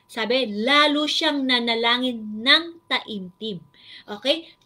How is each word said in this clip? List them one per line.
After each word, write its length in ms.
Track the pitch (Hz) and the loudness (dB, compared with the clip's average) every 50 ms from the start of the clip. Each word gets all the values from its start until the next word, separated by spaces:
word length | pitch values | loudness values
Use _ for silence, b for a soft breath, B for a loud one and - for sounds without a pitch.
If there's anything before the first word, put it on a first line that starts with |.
| b b | b b
sabi, 400 | - 233 220 208 247 269 254 214 | -6 -6 -2 0 2 0 0 0
lalo 560 | 202 208 220 247 285 294 302 302 285 294 302 | -2 -2 0 4 4 6 6 4 4 2 0
siyang 400 | 294 - - 320 311 294 285 269 | 0 0 0 0 0 0 0 0
nanalangin 960 | 262 254 240 233 233 226 220 233 233 240 247 254 254 240 226 214 214 214 214 226 | 2 2 2 2 0 0 2 2 2 2 2 0 -2 -2 -4 -8 -8 -8 -4 2
ng 400 | 269 294 320 339 339 - - _ _ | 4 4 4 2 -2 -10 -16 _ _
taimtim. 720 | 269 233 - - 220 196 185 180 - _ 214 220 196 170 - _ B B B B B B B - | -4 -4 -4 -6 -8 -8 -8 -10 -12 _ -8 -8 -8 -10 -12 _ B B B B B B B -14
Okay? 400 | 208 202 - 269 320 330 - - - _ _ | -14 -4 -2 -2 -2 -2 -4 -10 -20 _ _